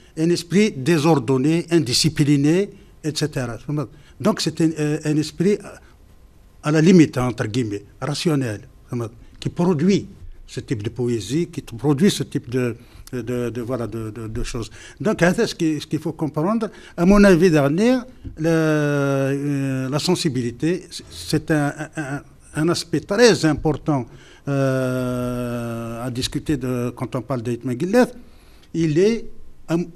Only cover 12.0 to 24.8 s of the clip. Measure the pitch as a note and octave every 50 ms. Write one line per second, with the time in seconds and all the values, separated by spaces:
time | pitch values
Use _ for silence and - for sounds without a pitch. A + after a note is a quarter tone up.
12 | F#3 G3+ - - - - - C3 - A#2 A2+ B2+ B2+ A#2+ A2+ A#2+ - - - -
13 | - - C3 B2 A#2 A#2+ B2 B2 A#2+ A#2+ A2+ B2 A#2 A2 C3 A#2+ A#2 A2 A2+ A2+
14 | A2 A2 G#2+ A#2 A2+ A2 A2 A#2+ A2 - - A#2+ G#2+ - - - - - - -
15 | - G#3 G#3+ G#3+ E3+ F3 F3+ - A3+ - - - E3+ D#3 D#3 C#3+ - - - D3
16 | - E3+ - - - - - D#3 D3+ F#3+ A3+ A#3 G#3+ F#3+ - - - - - -
17 | - F#3 G3+ G#3 G3+ G3+ F#3 D#3 F3+ F#3+ D3+ D3+ C3+ C#3 D3+ F3 A3 B3 B3+ B3+
18 | B3 - - - - - - - D#3 E3 E3 D#3+ D#3+ D#3 D3+ D3+ D3 D3 C#3+ C#3+
19 | C#3 C#3 C#3 C3+ C3+ C3+ C#3 C#3 C#3+ D3 C#3+ C#3 C#3 C3+ C3 C3 C3 C3 C3+ D3
20 | - - F3 D#3 - C#3+ A#2+ B2+ A#2 A#2+ A2+ - D3+ D#3 F3+ - - - - -
21 | - - - - - - - D#3 D#3 - D#3+ D3+ D3 C#3+ - D3 D#3 - - D#3
22 | D3+ C3 C#3 C#3+ - - - - - - - D3+ D#3+ E3+ D#3+ - - - - C#3+
23 | - - G3+ G#3+ B3 A#3 F3 - - D#3 C#3+ A#2 - D#3+ D3 - - - D3 C3+
24 | A2+ - - - - - - - _ C#3 C#3 C#3 C3+ C3+ C3 C3